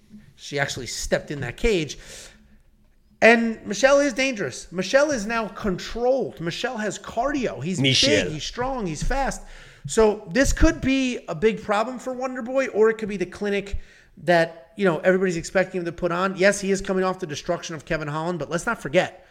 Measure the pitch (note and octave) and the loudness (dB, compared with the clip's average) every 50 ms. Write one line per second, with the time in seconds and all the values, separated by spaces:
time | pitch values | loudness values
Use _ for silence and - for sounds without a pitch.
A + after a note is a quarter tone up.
0 | _ _ - - - - _ - - - D3 C#3 C#3+ C#3 - C3+ B2 - - - | _ _ -20 -20 -20 -20 _ -20 -14 -8 -4 -4 -4 -4 -6 -8 -10 -8 -8 -8
1 | - - F#3 D3 - - D3+ C#3+ B2+ A#2+ A#2+ - - A#3 G#3 E3+ D3+ C3 - - | -2 -2 -2 -2 -2 -6 -8 -6 -6 -8 -6 0 0 2 2 2 -2 -4 -8 -14
2 | - - - - - - - _ _ _ - _ _ _ _ _ _ _ _ _ | -16 -18 -18 -18 -18 -20 -20 _ _ _ -20 _ _ _ _ _ _ _ _ _
3 | _ _ _ _ - A3 A#3 A#3 A#3 A3+ A3 - - G3+ G#3 - C4 C4 C#4+ C#4+ | _ _ _ _ 6 8 8 6 4 -2 -4 -6 -8 -8 0 2 4 6 6 6
4 | C#4+ C#4+ G#3+ C#4 C4 C4+ B3+ G3+ E3+ B2+ - - - - E3 F#3 F#3 G3 - C4+ | 4 2 0 0 -2 -2 -2 -4 -6 -6 -6 -10 -14 -8 -6 -6 -2 4 4 4
5 | D4 D#4 C#4+ A3+ G3 A3 A#3 A3+ A3 F#3+ - - - G#3 F3+ F3+ - - - A3+ | 4 4 2 -2 -2 -2 -2 -2 -4 -4 -8 -4 -2 -2 -2 -2 -6 -8 -4 0
6 | A#3+ B3 C4+ C4 G3+ C3 - - E3 E3+ - - - A#3+ B3+ G#3+ G#3+ G3+ - - | 2 2 2 2 0 -4 -6 -6 -6 -6 -4 -4 -4 -4 -4 -4 -4 -4 -4 -6
7 | - - - A3+ B3 C#4+ D4 C#4 A#3 E3+ G2 A#2 C3 F3 F#3+ D3+ C#3 C3 B2+ - | -12 -6 -4 -2 -2 0 0 0 -2 -2 -4 -4 -4 -2 0 2 2 4 4 4
8 | - C#4 D4+ - - F2+ D#3 - - - - A#3 B3 C4+ C4+ B3 G#3 E3+ D3+ D3 | 4 4 4 2 2 -2 -6 -6 -8 -8 -6 -4 -4 -4 -4 -4 -4 -6 -4 -2
9 | - - B3 C#4 C4+ A3+ - - - - - - - - - - - C#3 - A3+ | -2 0 0 0 0 -2 -4 -6 -12 -16 -20 -20 -20 -20 -20 -14 -12 -2 2 4
10 | A3 G#3+ G3 G#3+ - E3 E3 A#3+ C#4 - - - D4+ D#4+ D#4+ - - C4 C4+ C4+ | 4 4 4 0 -8 -2 2 2 4 4 4 6 6 6 6 4 0 2 2 2
11 | C4 B3+ A#3+ - - - E3+ D3+ G3+ A3+ G#3 - - - G#3 G#3 A3+ B3+ B3+ A#3 | 2 0 -2 -6 -8 -8 -4 2 2 2 2 2 -2 0 0 0 0 -2 -6 -8
12 | - C4 B3+ A#3+ C4 C4 B3+ B3+ A3+ B3+ C4 C4+ C4 - - G3 A3 A3+ A3 A3 | -8 -8 -6 -6 -6 -6 -6 -6 -6 -2 0 0 0 0 4 4 4 4 4 0
13 | A3 G3 G#3 F#3+ F#3 F#3 - - G3+ G#3 G3+ G3+ G3 - - - - - - - | -4 -6 -4 -4 -4 -6 -4 -6 -2 -2 -2 -2 -2 -4 -6 -6 -6 -10 -20 -20
14 | _ _ _ - - D#3+ F3 E3+ E3 E3 - - - _ _ - G3+ F#3 D#3+ D3 | _ _ _ -6 2 4 4 4 4 2 -2 -12 -20 _ _ 2 2 2 2 4
15 | - F#3 F#3 F#3 G3 F#3 E3 E3 - - - F#3+ F#3 F#3 - F3+ E3+ E3+ - - | 4 4 4 4 2 0 0 -2 -6 -2 0 0 0 0 -2 -4 -4 -4 -6 -4
16 | F3+ E3+ E3+ F3 F#3+ G3 F#3+ E3+ F3+ G3+ G3+ G3 F#3+ F#3+ F#3+ F#3 F#3+ - F#3+ F#3 | -2 -2 0 0 0 -2 2 4 4 4 4 2 0 0 0 0 0 -2 0 0
17 | F#3 F#3 F#3 F#3+ F#3 D3+ C#3+ - - - E3+ D3+ - - E3 D3 - - E3 D3+ | 0 0 -2 -4 -8 -8 -8 -8 -4 -4 -4 -4 -4 -10 -10 -10 -6 -4 -4 -4
18 | D#3 D3 D3 D#3 D#3+ F3 F3+ D#3+ D3 C3 D#3+ E3+ - - E3 - - D3 C3 F3+ | -4 -4 -4 -4 -2 -2 -4 -4 -4 -4 -4 -4 -2 -2 -4 -4 -6 0 2 2
19 | D#3 B2 - - - _ | 2 2 -6 -14 -20 _